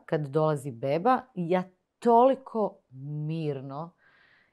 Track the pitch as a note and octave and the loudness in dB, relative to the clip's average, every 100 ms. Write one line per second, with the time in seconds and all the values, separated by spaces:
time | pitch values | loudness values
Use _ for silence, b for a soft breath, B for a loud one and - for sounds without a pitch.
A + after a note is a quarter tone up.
0 | - D#3+ C#3+ D3+ D#3 D3 C3+ A#2 C3+ D#3 | -4 -4 -2 0 0 0 -6 -6 -2 0
1 | G#3 B3+ - F3+ E3 F#3 F#3 _ _ - | 2 0 -2 -6 0 0 -2 _ _ -2
2 | A#3 A#3 B3+ C4 - A3+ G3 - _ C3 | 4 6 6 4 -4 -4 -4 -6 _ -14
3 | C#3+ D3+ D3+ E3 D#3 C#3 C#3 C#3 E3+ _ | -10 -6 -4 -4 -4 -6 -8 -12 -14 _
4 | b b b b b | b b b b b